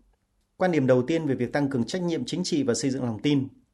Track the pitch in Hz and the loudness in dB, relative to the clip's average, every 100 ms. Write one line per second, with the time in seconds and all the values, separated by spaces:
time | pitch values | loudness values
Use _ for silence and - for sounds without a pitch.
0 | _ _ _ _ _ _ 185 160 131 127 | _ _ _ _ _ _ 0 2 4 4
1 | 127 165 156 131 120 147 143 135 113 185 | 4 0 0 -2 0 0 0 0 -2 -2
2 | 175 160 - 156 180 160 127 - 139 123 | -2 -2 -4 -4 -2 0 0 0 -2 -2
3 | 120 107 147 143 117 - _ | -4 -2 2 2 0 -8 _